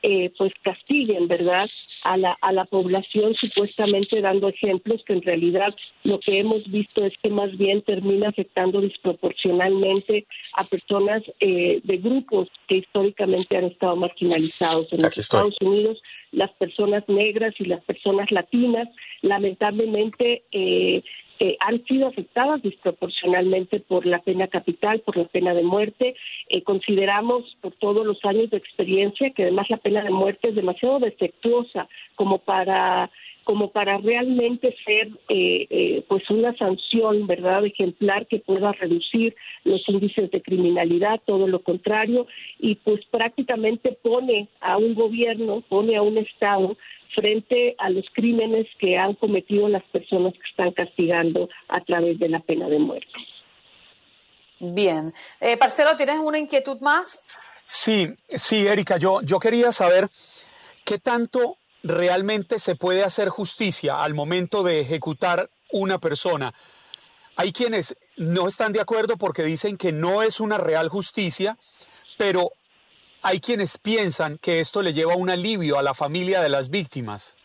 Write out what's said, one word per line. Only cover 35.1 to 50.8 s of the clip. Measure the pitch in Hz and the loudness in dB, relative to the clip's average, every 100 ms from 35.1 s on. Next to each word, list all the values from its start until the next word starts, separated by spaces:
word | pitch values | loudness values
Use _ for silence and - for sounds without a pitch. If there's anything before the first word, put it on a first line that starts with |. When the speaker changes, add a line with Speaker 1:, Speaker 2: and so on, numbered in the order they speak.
| 214 - | -8 -4
Speaker 1:
eh, | 202 180 180 - | 0 2 0 -2
eh, | - - - - | 0 0 -2 -2
pues, | 196 - | -2 0
una | 214 240 240 | 2 2 0
sanción, | 202 190 - 226 220 208 202 | -2 -2 0 0 2 2 0
¿verdad?, | 175 185 190 208 | -2 0 2 0
ejemplar | - 185 - 202 202 226 | 0 -4 0 0 0 -2
que | 208 | -6
pueda | - 190 202 | -2 0 0
reducir | 202 180 170 - 233 226 - - - | -2 -2 -2 0 0 0 -4 -20 -4
los | - 190 - | 0 0 0
índices | 196 196 - 185 | 0 0 0 -2
de | 185 | -2
criminalidad, | - 180 175 175 170 170 208 220 - | -2 2 2 2 2 2 2 0 0
todo | 196 190 | 2 2
lo | 185 | 0
contrario, | - 180 - 214 220 247 240 - - - | -2 -2 0 0 2 0 -2 -12 -20 -4
y, | 226 208 | -2 0
pues, | - 208 - | 0 0 -2
prácticamente | 233 233 240 254 226 220 226 262 - | -2 -2 -2 -4 0 0 0 -4 -2
pone | 233 247 254 214 208 _ | 0 0 2 -2 -2 _
a | - 190 | -2 2
un | 226 | 2
gobierno, | 220 226 233 233 220 226 208 - | 2 0 2 0 0 -4 -4 0
pone | 190 220 214 | 0 2 2
a | |
un | 208 220 | 2 2
Estado | 214 - 208 196 190 220 - - - | -2 -2 0 2 0 -4 -14 -20 -6
frente | - 208 220 - 247 240 240 | -2 0 0 0 2 2 0
a | 196 | -2
los | 190 190 | -2 -2
crímenes | - 226 233 220 220 220 - | 0 2 2 0 0 -2 -2
que | 190 180 | 0 2
han | 190 | 0
cometido | 208 214 196 - 202 208 | 0 0 -2 0 2 2
las | 190 - | 0 -2
personas | 175 170 190 180 | -6 -2 0 0
que | 170 - | -2 -10
están | - 180 | -2 -2
castigando | 175 | -2